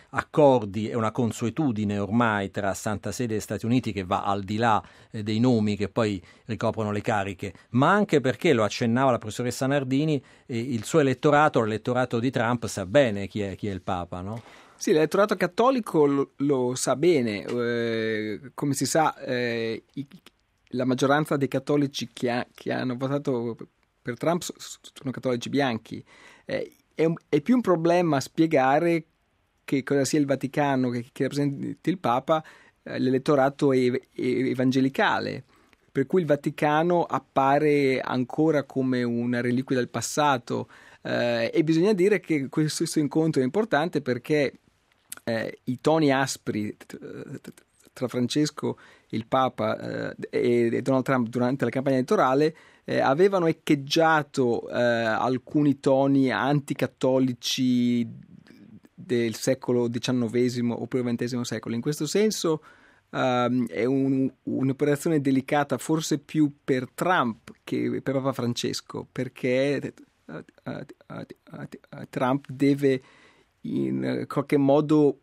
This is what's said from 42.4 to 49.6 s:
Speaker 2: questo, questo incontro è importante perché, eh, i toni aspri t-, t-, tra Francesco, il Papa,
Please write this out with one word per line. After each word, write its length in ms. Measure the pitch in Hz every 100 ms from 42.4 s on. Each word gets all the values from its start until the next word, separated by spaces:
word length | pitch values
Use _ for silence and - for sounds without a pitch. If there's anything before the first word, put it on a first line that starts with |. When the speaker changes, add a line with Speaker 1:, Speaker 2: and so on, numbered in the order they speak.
| 127
Speaker 2:
questo, 340 | - 156 -
questo 140 | 165 160
incontro 420 | 143 160 160 143
è 40 |
importante 580 | 127 202 220 143 170 147
perché, 560 | 135 120 - 151 139 - _ _ _ _ _ -
eh, 340 | - 113 104 -
i 160 | - 123
toni 320 | 151 160 143
aspri 640 | 135 135 - - 107 104 -
t-, 220 | - - - - - 139
t-, 120 | - - _ _ _
tra 140 | - 123
Francesco, 680 | 127 120 147 151 - 123 - - - -
il 140 | 113 -
Papa, 840 | 131 127 -